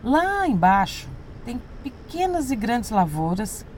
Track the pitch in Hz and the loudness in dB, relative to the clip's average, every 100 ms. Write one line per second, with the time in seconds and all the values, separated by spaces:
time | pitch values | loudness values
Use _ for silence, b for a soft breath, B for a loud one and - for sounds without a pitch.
0 | 226 294 359 403 370 202 180 196 190 - | 4 2 4 2 2 4 6 6 2 -4
1 | - - - - - 247 - - 269 - | -12 -14 -14 -14 -10 -10 -10 -12 -12 -12
2 | - 320 370 349 262 254 208 240 208 214 | -12 0 2 2 0 -2 2 0 2 2
3 | 170 151 160 185 214 - - | 2 2 0 0 -2 -6 -14